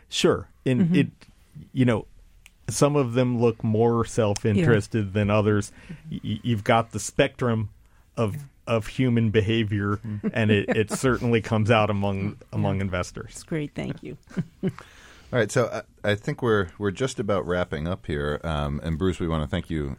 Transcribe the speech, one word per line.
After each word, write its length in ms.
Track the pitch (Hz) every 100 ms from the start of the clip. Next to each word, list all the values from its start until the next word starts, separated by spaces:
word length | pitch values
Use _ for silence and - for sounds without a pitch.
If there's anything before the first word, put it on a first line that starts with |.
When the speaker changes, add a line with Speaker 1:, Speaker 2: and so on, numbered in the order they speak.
| _
Speaker 1:
sure, 400 | - 180 113 - -
in 140 | - 127 175
Speaker 2:
Mm-hmm. 80 |
Speaker 1:
it, 120 | 165 - - - _ _ - -
you 120 | -
know, 220 | 123 107 - - - - - _ -
some 280 | 110 147 147
of 180 | 127
them 260 | 117 127 120
look 220 | 120 110
more 400 | 117 107 117 117
self-interested 1000 | 113 - 110 101 117 104 165 110 - 117 101
Speaker 2:
Yeah. 60 |
Speaker 1:
than 180 | 98 101
others. 420 | 107 104 107 98 - - 156 160
Y-, 100 | -
y-, 160 | - 110
you've 220 | 120 113
got 280 | 104 117 113
the 80 | 107
spectrum 720 | - - 139 - 127 113 107 - _ _ _ -
of, 180 | 113
Speaker 2:
Yeah. 60 | 147 143 - -
Speaker 1:
of 200 | 117 104
human 440 | - 131 117 113
behavior, 640 | 107 98 113 110 104 101 101 113
Speaker 2:
Mm-hmm. 220 | 104 214
Speaker 1:
and 180 | 110 110
it, 180 | 104 - 113
it 140 | 104
Speaker 2:
<laughs> 160 | - 135
Speaker 1:
certainly 340 | 117 123 117
comes 300 | 104 110 107
out 200 | 117 107
among, 340 | 101 98 98 101
Speaker 2:
Yeah. 40 | - -
Speaker 1:
among 280 | 107 104 98
investors. 500 | 95 90 87 - 110
Speaker 2:
That's 80 | -
great. 320 | - 165 147
Thank 280 | - 131 151
you. 140 | - - _ -
<laughs> 260 | - - 190 - - - - - -
Speaker 3:
All 80 | 127
right, 120 | 107
so 300 | - 117 113 - _
I, 100 | 104
I 20 |
think 260 | 104 - 143
we're, 280 | 123 107 92 -
we're 120 | 104
just 300 | 90 131 -
about 260 | 104 101 73
wrapping 400 | 90 90 80 80
up 200 | 95 -
here. 340 | 76 73 73
Um, 380 | 82 76 73 71
and 140 | 85 80
Bruce, 240 | 92 85
we 80 | 87
wanna 180 | 80 76
thank 220 | 92 -
you, 280 | 80 71